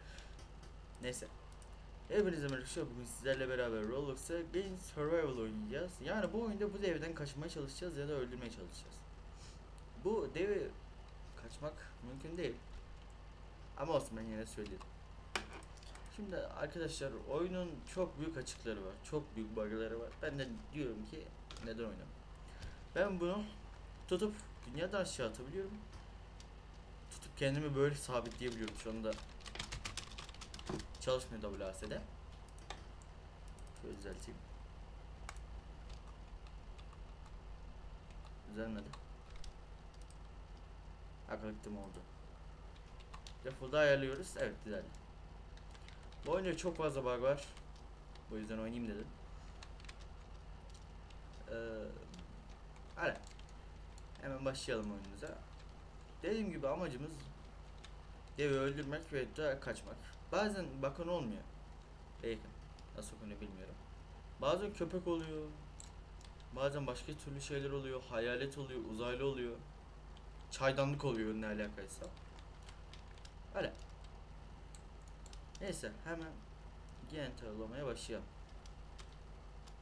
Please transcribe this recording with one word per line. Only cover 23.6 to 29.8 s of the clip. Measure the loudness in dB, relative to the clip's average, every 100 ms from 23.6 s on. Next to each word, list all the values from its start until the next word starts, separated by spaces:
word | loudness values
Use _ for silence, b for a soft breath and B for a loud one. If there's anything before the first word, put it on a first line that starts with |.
| -8 -10 -10 -8 4
tutup | 6 6 4 -6 -8 -4
dünyadan | 0 4 4
aşağı | 4 4 2
atabiliyorum. | 2 -2 -2 -2 -4 -6 -10 -10 -10 -10 -10 -10 -10 -10 -10 -10 -10 -10
Tutup | -10 -8 4
kendimi | 6 6 6 8
böyle | 8 8
sabitleyebiliyorum. | 4 4 4 0 0 2 0 0
Şu | -2
anda | 2 2 0 -2 -8 -6 -4 -4 -4